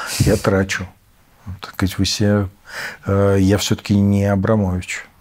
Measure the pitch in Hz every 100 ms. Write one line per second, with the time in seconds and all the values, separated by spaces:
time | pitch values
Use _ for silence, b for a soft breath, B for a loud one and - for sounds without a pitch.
0 | B B - 104 - 98 98 - 92 -
1 | _ _ _ _ - 92 - - 95 -
2 | 95 - 104 104 95 - B B B B
3 | - 98 101 98 95 98 - 104 - 101
4 | 101 101 101 98 98 110 95 92 - -
5 | - _